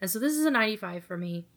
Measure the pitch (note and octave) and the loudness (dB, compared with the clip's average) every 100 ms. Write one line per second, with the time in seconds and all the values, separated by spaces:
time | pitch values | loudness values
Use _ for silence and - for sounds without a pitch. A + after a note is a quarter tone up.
0 | F#3+ A3 C#4 D4+ D#4 B3+ G#3+ G#3+ F#3 F3 | -4 0 0 2 4 4 2 0 -6 -8
1 | F3 F3 F3 E3+ E3+ | -8 -6 -6 -6 -10